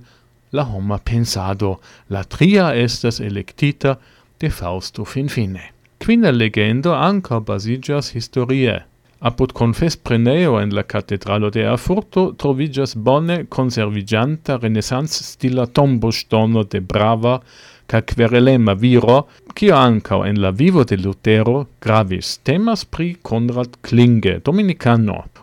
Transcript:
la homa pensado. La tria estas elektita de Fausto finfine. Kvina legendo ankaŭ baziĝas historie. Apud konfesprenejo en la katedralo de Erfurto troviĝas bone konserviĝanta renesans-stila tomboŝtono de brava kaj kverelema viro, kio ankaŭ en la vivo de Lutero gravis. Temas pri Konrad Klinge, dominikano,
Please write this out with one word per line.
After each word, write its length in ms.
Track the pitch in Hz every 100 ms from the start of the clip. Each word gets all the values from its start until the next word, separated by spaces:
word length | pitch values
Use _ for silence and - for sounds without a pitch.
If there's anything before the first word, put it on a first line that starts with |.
| 120 _ _ _ _
la 100 | 139
homa 340 | 135 101 98 101
pensado. 840 | - 117 117 - 95 98 101 95 - - -
La 140 | 98
tria 480 | 95 - 160 202 175 123
estas 440 | 120 - 120 117
elektita 760 | 107 101 95 - 143 143 139 131 _ _ _ -
de 100 | 120
Fausto 560 | - 87 92 - - 110
finfine. 640 | 131 143 - 104 92 - _ _ -
Kvina 320 | - 233 214
legendo 640 | 123 110 107 104 120 160 151
ankaŭ 480 | 156 202 185 120 107
baziĝas 680 | 101 104 127 135 143 139 120
historie. 640 | 113 - 123 135 127 95 - _ _ _
Apud 300 | 120 - 131
konfesprenejo 1040 | - 117 110 165 - - 117 120 151 175 113
en 140 | 104
la 80 | 101
katedralo 720 | 98 104 - 98 - 104 104
de 80 | 110
Erfurto 680 | 110 120 - 185 214 - 185
troviĝas 600 | - 147 131 156 135 139 117
bone 480 | 110 139 165 175 -
konserviĝanta 1120 | - 131 120 104 104 98 110 123 156 - 131
renesans-stila 1040 | 117 110 - 127 151 - - - 127 127 120
tomboŝtono 920 | 135 143 127 113 110 - 110 110 113 104
de 100 | 101
brava 540 | 92 104 104 113 117 127 - - - - -
kaj 160 | 113 -
kverelema 640 | - 117 120 127 131 110
viro, 540 | 98 120 123 107 127 143 _ -
kio 220 | - 208 151
ankaŭ 460 | 127 110 - 98 98
en 140 | 104
la 80 | 95
vivo 360 | 95 160 180 123
de 80 | 98
Lutero 680 | 92 98 - 107 110 127 143 _
gravis. 560 | - 110 101 92 - -
Temas 440 | - 165 226 226 -
pri 260 | - 175 175
Konrad 540 | - 113 120 123 123 -
Klinge, 560 | - 120 120 117 95 90
dominikano, 880 | - 180 202 165 127 117 110 87 - -